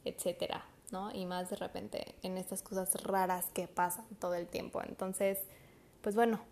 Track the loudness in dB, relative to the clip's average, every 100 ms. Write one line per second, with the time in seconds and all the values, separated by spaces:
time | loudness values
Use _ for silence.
0 | -4 0 0 0 -2 -2 -6 -18 -8 -6
1 | -4 -4 -2 -2 -2 -4 -4 -6 -4 -6
2 | -6 -6 -4 -4 -4 -6 -2 -2 0 -2
3 | 2 4 4 2 0 -2 -2 2 2 2
4 | -8 -4 0 0 0 -4 -2 -4 -4 -4
5 | -4 2 2 2 -4 -14 -20 -20 -20 -4
6 | 2 6 6 4 -4